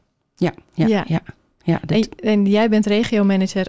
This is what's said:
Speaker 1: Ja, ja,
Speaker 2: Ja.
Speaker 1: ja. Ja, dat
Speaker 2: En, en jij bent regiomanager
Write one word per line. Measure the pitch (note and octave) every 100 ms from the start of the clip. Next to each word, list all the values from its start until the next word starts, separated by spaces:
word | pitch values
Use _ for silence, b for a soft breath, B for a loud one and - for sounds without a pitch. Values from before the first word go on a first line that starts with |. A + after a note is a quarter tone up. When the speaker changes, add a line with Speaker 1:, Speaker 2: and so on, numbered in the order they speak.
| _ _ _ -
Speaker 1:
Ja, | F3 - _
ja, | - G#3+
Speaker 2:
Ja. | G#3 -
Speaker 1:
ja. | E3 - - _ _
Ja, | - E3 -
dat | G#3+ A3+ -
Speaker 2:
En, | A3
en | G#3 G3
jij | G#3 A3+
bent | G#3+ G#3+
regiomanager | G#3 A#3 G#3+ G3 G3 F#3+ G3